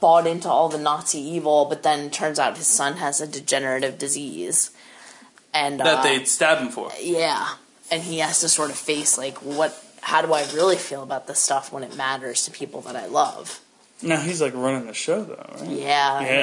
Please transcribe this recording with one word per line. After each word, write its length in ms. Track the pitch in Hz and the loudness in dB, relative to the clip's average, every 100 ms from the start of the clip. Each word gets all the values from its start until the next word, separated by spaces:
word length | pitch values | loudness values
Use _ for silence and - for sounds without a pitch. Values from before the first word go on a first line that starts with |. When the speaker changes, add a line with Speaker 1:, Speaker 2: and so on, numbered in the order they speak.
Speaker 1:
bought 260 | 170 165 165 | 6 8 6
into 220 | 170 175 | 0 2
all 200 | 139 165 | 4 4
the 100 | 151 | 2
Nazi 400 | 151 151 170 156 | 0 0 -2 -4
evil, 440 | 139 170 151 151 143 | -4 -2 4 4 4
but 160 | 151 | 2
then 280 | 156 147 143 | 2 0 -2
turns 280 | - 160 147 | -4 -2 2
out 180 | 131 104 | 0 0
his 100 | - | 0
son 300 | - 143 170 | 2 2 -2
has 240 | 147 143 | -2 -2
a 60 | 156 | -4
degenerative 720 | 139 147 139 135 131 135 - | -8 -2 -2 0 0 -2 -2
disease. 720 | 139 139 143 80 87 - - - - - - - - _ _ | -4 -4 -6 -8 -2 0 0 -4 -20 -20 -20 -20 -20 _ _
And, 280 | 156 143 139 | -2 0 0
Speaker 2:
That 60 | 139 143 | 2 4
Speaker 1:
uh, 40 | |
Speaker 2:
they 220 | 135 135 | 4 2
stab 340 | 131 - 160 156 | 2 2 4 4
him 100 | 127 | 0
for. 220 | - 98 - | -6 -8 -8
Speaker 1:
Yeah. 540 | 143 170 160 127 - - - _ - | -2 0 0 0 -4 -8 -14 _ -6
And 120 | 165 | -4
he 160 | 175 165 | -4 -2
has 220 | 156 165 | 0 0
to 80 | 165 | 2
sort 220 | - 151 | 0 0
of 60 | 135 | -4
face, 420 | - 147 147 - | -4 -2 0 0
like, 200 | 135 131 | -2 -8
what, 380 | 139 143 156 - - - | -6 0 0 -2 -18 -12
how 220 | - 160 | 0 2
do 100 | 160 | 4
I 100 | 156 147 | 2 0
really 220 | 147 185 175 | 2 4 4
feel 260 | - 139 | 0 -8
about 240 | 135 135 - | -6 -8 -4
this 140 | 135 | 0
stuff 320 | - 135 - | 2 0 -2
when 100 | 139 | -10
it 140 | 127 135 | -10 -6
matters 480 | 131 135 127 120 | -4 -4 -4 -4
to 60 | - | -4
people 300 | - 143 - | -6 -12 -10
that 120 | - 123 | -10 -10
I 100 | 95 | -2
love? 540 | 139 147 - - - - _ _ - | 0 0 -2 -12 -14 -18 _ _ -8
Speaker 2:
Now 180 | 165 160 | -2 0
he's, 200 | 156 175 | 0 0
like, 140 | 143 | 0
running 320 | 123 127 135 117 | 0 -2 -2 -6
the 80 | |
show, 300 | 107 - 190 | -6 -2 -2
though, 200 | 208 - - - | -2 -10 -14 -12
right? 80 | - | -8
Speaker 1:
Yeah, 500 | 139 139 143 139 139 | -6 0 2 2 0
and 80 | 139 | 0
Speaker 2:
Yeah. 120 | 135 | 2